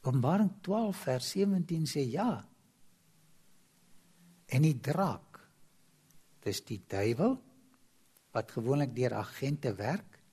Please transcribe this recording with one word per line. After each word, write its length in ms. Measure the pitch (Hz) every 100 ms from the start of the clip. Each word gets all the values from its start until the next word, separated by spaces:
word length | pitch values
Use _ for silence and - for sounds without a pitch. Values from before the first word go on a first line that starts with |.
Openbaring 500 | - 131 123 190 208 -
twaalf 360 | - 208 220 190
vers 320 | - 127 -
sewentien 560 | 190 202 190 165 165 151
sê 260 | 151 131
ja. 380 | 139 233 156 - _ _ _ - _ _ _ _ - - - _ _ _ - _ _ - - -
En 160 | 131
die 180 | 156 127
draak, 600 | 127 151 190 110 - - - _ - _ _ _ _ - - -
dis 240 | - 95 -
die 180 | 104 -
duiwel, 560 | 95 104 117 214 262 - - - _ - _ _ _ _
wat 200 | 117 113
gewoonlik 440 | - 113 143 139 113
deur 180 | 123
agente 640 | 110 104 - 139 147 131 98
werk 440 | 104 196 - - _